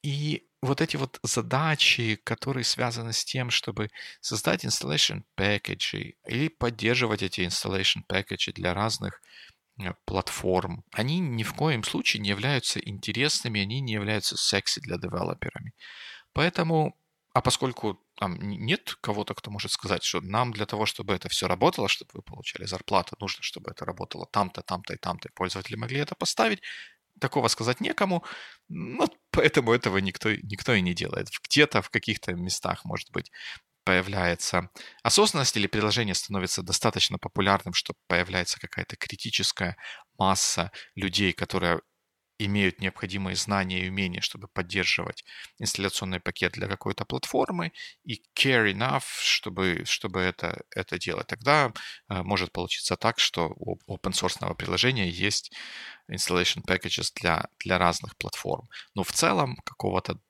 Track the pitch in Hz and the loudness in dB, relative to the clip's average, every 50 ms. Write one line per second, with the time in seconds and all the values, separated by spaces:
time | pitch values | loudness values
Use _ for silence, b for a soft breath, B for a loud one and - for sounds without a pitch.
0 | - 147 139 143 147 151 151 - _ _ _ _ - 127 135 - 165 160 - 143 | -2 -2 -2 -2 0 -2 -2 -4 _ _ _ _ 0 0 2 2 2 2 2 -2
1 | 135 127 - - - - - 123 113 - - 135 160 160 151 - - - - - | -2 -4 -4 -6 -4 0 0 0 0 2 2 2 4 2 4 4 6 4 4 4
2 | 117 110 107 - _ - 117 - - 131 139 131 117 - - - 127 120 117 117 | 2 0 0 -2 _ -4 -4 -2 -2 -4 -2 -2 0 0 0 2 0 0 0 -2
3 | 117 117 113 - - - - 131 127 123 - - - - 104 - 107 104 B B | -4 -2 -2 -2 -2 -2 -2 -2 0 2 0 0 0 -2 -4 -2 -4 -4 B B
4 | B B B B - - 117 - - - - 180 - 120 - - - - - - | B B B B -6 -4 -4 0 2 2 0 2 0 -2 -2 -2 0 0 2 2
5 | - - 104 101 - _ _ - 98 101 104 101 _ - 98 - - - - 101 | 2 2 2 -4 -10 _ _ 0 2 2 2 2 _ -6 -4 -4 -4 -4 -4 -6
6 | 98 - - _ _ - 117 123 151 160 - _ - 117 117 110 107 113 123 117 | -8 -8 -12 _ _ -4 -2 0 0 0 0 _ -2 -2 -2 0 2 2 4 4
7 | 123 110 107 101 98 92 - - 90 87 - - - 104 95 95 95 - - 104 | 4 2 2 0 0 -2 0 -2 -2 0 0 -2 -2 -2 -2 2 2 2 2 2
8 | - _ 95 95 95 - 98 - - - - - 90 87 90 98 104 113 - - | -2 _ 0 0 0 0 -4 -4 -4 -4 -4 -2 -2 0 2 2 0 0 0 -2
9 | 101 98 - - B B B B B B B B _ _ _ - 98 90 90 _ | -4 -8 -8 -10 B B B B B B B B _ _ _ -8 -8 -8 -8 _
10 | _ - 101 95 - - - - - 95 92 92 90 92 85 90 - _ - - | _ -2 -2 -2 -2 -2 -6 -2 0 2 2 2 2 0 -8 -10 -12 _ -4 -2
11 | 113 131 160 180 185 147 120 113 110 - - - 147 160 147 113 107 - - 104 | -2 0 0 0 0 0 -2 -2 -2 -4 -2 0 0 2 2 0 -2 -2 -2 0
12 | - - - 110 104 98 101 101 107 135 147 127 - - - - - - 101 95 | 0 0 0 2 0 0 0 0 2 2 2 2 0 0 -2 -2 -4 -6 -10 -6
13 | - - 101 110 139 151 - - - 123 107 104 98 98 117 135 139 123 107 104 | -6 -4 0 2 2 2 2 0 -2 -2 0 0 0 0 0 -2 -2 -2 -2 -2
14 | 101 104 110 104 - - - - - - - 98 - - - - - - 90 87 | 0 0 0 0 0 -2 -2 0 0 2 0 0 0 -2 -4 -4 -4 -6 -6 -6
15 | 90 90 92 90 90 - - - - - - - - - - B B B B B | -4 -6 -4 -4 -2 -4 -4 -4 -6 -8 -8 -10 -14 -14 -16 B B B B B
16 | B B B B B B _ - 147 - - - 165 160 165 160 151 147 - _ | B B B B B B _ 2 2 2 2 0 0 2 2 2 2 0 -4 _
17 | _ _ _ _ _ _ _ 123 - 127 - - 139 131 117 - - 107 95 _ | _ _ _ _ _ _ _ 2 4 4 2 2 0 -2 -2 -2 -4 -4 -4 _
18 | _ _ _ - 104 95 87 - 92 101 101 - 110 120 175 - _ - - _ | _ _ _ -4 -4 -4 -4 -4 -6 -6 -6 -4 -2 -2 -2 -2 _ -10 -10 _
19 | - - 104 104 104 - - - - 113 104 101 - - - - - 98 95 82 | -4 -2 -2 -2 -2 -4 -6 -10 -8 -10 -8 -8 -4 -4 -4 -4 0 -2 -2 0
20 | - - - 87 95 92 98 113 127 120 107 107 104 - - 104 107 - - - | 0 -2 -2 -2 -2 0 0 0 0 0 -2 -4 -4 -4 0 0 0 -2 -2 -4
21 | - - 101 90 - - - - - 90 90 92 120 170 - - 110 95 - - | -2 -2 -2 -2 -2 -4 -4 -2 0 0 2 4 4 4 4 2 0 0 0 -2
22 | - _ - 101 - - - - - - - - - 98 92 90 - - 101 95 | -2 _ -16 -16 -16 -16 -18 -12 -10 -10 -10 -8 -8 -6 -6 -8 -2 2 2 2
23 | 87 - - _ 104 95 - - - - - - - - 90 - - - 92 - | 2 2 -8 _ -6 -8 -6 -6 -8 -10 -10 -8 -12 -12 -10 -8 -8 -8 -6 -6
24 | - - - 92 90 _ - 101 101 92 - - - - - 87 92 - - - | -8 -4 -4 -4 -4 _ 2 2 2 2 -2 -10 -6 -4 -6 -6 -4 -8 -10 -6
25 | - - 87 - - - _ - 92 92 - 98 92 - 104 110 113 120 131 139 | -4 -4 -4 -4 -8 -16 _ -2 -2 -2 -2 -6 -6 -8 -8 -8 -6 -4 -2 -2
26 | 147 - - _ - - - - - 226 208 - B B B B B B B B | -2 -2 -4 _ -2 -2 2 4 4 4 2 -2 B B B B B B B B
27 | B _ _ - - 131 - 147 120 113 - - 113 117 127 - 214 - - - | B _ _ -2 -2 0 2 4 4 4 2 2 2 0 0 0 0 -2 0 2
28 | 202 196 180 170 B B B B B B B B B _ - 170 175 - - - | 2 2 2 0 B B B B B B B B B _ -10 -8 -8 -8 0 0
29 | 359 - - _ _ _ - - 135 151 - 151 123 113 117 117 - 110 95 98 | 0 0 0 _ _ _ 4 6 6 8 6 6 6 6 4 6 4 4 2 4
30 | 95 95 - - - 110 104 - - 98 101 - - - 120 101 92 90 87 - | 2 2 -2 0 0 0 0 0 -2 -8 -8 -4 2 4 4 4 4 2 0 0
31 | 87 87 - - - - - - - - - 147 151 147 - 104 - - - 95 | -2 -2 -2 -4 -4 -6 -8 -12 -4 2 6 6 6 8 6 2 2 2 -2 0
32 | - - 104 - - - 92 87 87 90 - - - 92 87 - - - - - | 0 0 -2 -2 -2 -4 -4 -2 -2 -4 -4 -2 -2 -2 -4 -2 -4 -6 -6 -6
33 | - _ - - - - B B B B B B B _ _ _ _ - 92 90 | -8 _ -6 -6 -6 -6 B B B B B B B _ _ _ _ 4 4 4
34 | 92 95 98 98 90 87 85 - - - - 90 87 - B B B B B B | 4 2 0 2 2 2 2 0 -2 0 0 0 -2 -2 B B B B B B
35 | B 117 - - 214 214 - 156 131 - - 110 101 - - 107 104 107 98 120 | B 4 6 6 6 6 4 2 2 2 2 2 0 2 2 2 2 2 2 2
36 | 113 101 90 - - - 98 98 92 92 - - 92 90 85 - - 113 - 92 | 0 0 -2 -2 -4 -2 -2 -2 -2 0 -2 -4 -2 -2 -2 2 2 2 2 2
37 | - - 101 92 - - _ - 98 101 98 98 - 95 87 - - - - _ | 0 0 0 -4 -6 -4 _ 2 4 6 4 4 2 -2 -4 -4 -4 -4 -10 _
38 | _ _ 90 87 90 90 92 92 87 - - - - - - - 90 - - - | _ _ 2 2 2 2 0 -2 0 -2 -4 -6 -8 -10 -6 -8 -8 -8 -8 -10
39 | - - - - - 117 - - - - - - 98 87 101 B B B B B | -8 -10 -8 -8 -6 -2 -2 0 0 0 -2 -2 -2 -4 -4 B B B B B
40 | B B _ - 98 95 - - - - - - 85 92 B B B B B - | B B _ 2 4 4 4 4 2 0 2 0 -2 -2 B B B B B -4
41 | 101 98 87 - 101 95 87 - 87 - - 92 85 87 85 85 _ _ _ _ | -4 0 2 4 2 2 2 0 -4 -2 0 2 2 2 2 2 _ _ _ _
42 | _ _ _ _ _ _ _ _ 104 98 101 104 98 92 87 - 98 92 - - | _ _ _ _ _ _ _ _ -2 0 2 4 4 2 2 0 -4 -4 -4 -4
43 | - 95 92 101 98 92 92 95 - - 101 98 95 92 92 92 92 92 95 98 | -8 -6 -4 -4 -4 -2 -2 -2 0 2 2 2 2 0 -2 -2 -2 -2 -2 -2
44 | 98 92 87 85 - - - - 98 - _ - 90 87 92 95 87 - - - | -2 -2 -2 -4 -6 -6 -6 -10 -16 -6 _ -4 -4 -2 0 0 2 2 0 0
45 | - - - - B B B B B B B _ 113 - - - 98 98 - - | -2 -6 -8 -10 B B B B B B B _ -4 -4 -2 0 -2 0 0 -2
46 | 98 92 92 87 _ - - - 95 87 - - 95 98 95 - - 95 101 - | -4 -4 -4 -4 _ -6 -2 0 0 0 0 -2 -4 -4 -4 -4 -4 -4 -4 -4
47 | - _ - 131 - - - - - - 196 175 170 170 B B B B B B | -4 _ -4 -6 -6 -2 0 0 0 0 -2 -4 -4 -6 B B B B B B
48 | _ 160 113 - _ _ _ - - 143 131 120 110 104 95 98 117 131 143 135 | _ -10 -10 -10 _ _ _ 2 2 4 6 6 4 4 2 2 0 0 0 0
49 | - - - - - - - - - - 90 92 95 92 85 85 - - - - | -2 -4 -8 -2 0 2 0 0 0 -4 -2 2 2 2 2 0 0 -2 -2 -2
50 | - 104 90 95 92 92 90 - - 85 85 - - _ - - 80 - - 90 | -2 -4 0 2 2 2 0 0 -4 -4 -4 -6 -10 _ -6 -6 -4 -4 -6 -6
51 | - 87 - 98 - - - 110 113 135 147 156 143 123 - B B B B B | -4 -4 -4 -4 -4 -6 -8 0 4 6 6 6 6 2 0 B B B B B
52 | B _ 101 92 87 90 101 92 92 87 _ 87 87 - - - - - 92 - | B _ -4 -4 0 0 0 0 0 0 _ -4 -2 -2 -4 -4 -2 -2 -2 2
53 | - 113 113 - - - - 90 85 78 - - - - 92 - _ - 101 - | 2 2 4 4 2 2 2 0 0 0 -2 -6 -6 -6 -6 -8 _ -12 -10 -6
54 | - 92 92 - - 90 - - 92 92 90 - - 90 92 92 - 127 131 120 | -4 -2 -2 0 0 0 -2 -2 -4 -4 -4 -4 -2 0 2 4 4 2 4 2
55 | 95 87 85 90 98 104 101 - - - B B B B B B B B B B | 0 0 2 2 0 2 2 0 -4 -6 B B B B B B B B B B
56 | B - - 90 - - 90 90 90 - - - - - 92 92 - 87 - - | B -10 -4 -4 0 2 4 4 4 4 0 -2 0 0 0 0 2 -2 -2 -2
57 | 87 - _ - - 87 82 - - - _ _ - 95 92 90 90 87 82 - | -2 -4 _ 0 2 4 4 4 0 -6 _ _ 0 2 4 6 6 4 4 2
58 | - 101 - _ - - - - - - - - - B B B B B B 101 | -4 -10 -12 _ -6 -6 -6 -4 -2 -4 -4 -4 -6 B B B B B B -4
59 | 90 - - - - - 202 175 147 127 - - - - - _ - 98 92 92 | -2 0 2 2 4 4 4 2 2 0 -4 -8 -10 -14 -8 _ -2 0 0 0
60 | - - 87 - _ | -2 -2 -8 -8 _